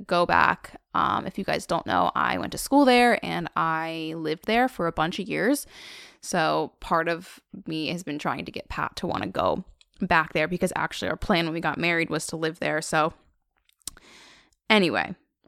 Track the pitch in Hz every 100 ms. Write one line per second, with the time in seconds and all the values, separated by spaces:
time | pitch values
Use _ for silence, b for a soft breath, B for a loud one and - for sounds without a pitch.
0 | - 175 175 170 - - - - _ -
1 | - 98 - - 190 151 - 170 - 90
2 | - - - - - 185 - 277 262 247
3 | 240 208 170 170 165 - 165 160 165 165
4 | 160 165 156 160 - 233 254 - 170 165
5 | 160 202 185 151 202 294 - B B B
6 | B B - 180 156 156 160 _ - 170
7 | 165 165 185 - _ 196 170 156 156 170
8 | 165 147 160 131 - - - - - -
9 | - - - - 92 - - - _ -
10 | 190 170 156 165 156 180 180 - 156 -
11 | 190 - - 196 165 165 165 147 170 170
12 | 165 156 - 160 160 165 160 156 - 160
13 | 160 - _ _ _ _ _ _ - -
14 | B B B B B _ - 214 170 101
15 | - - _ _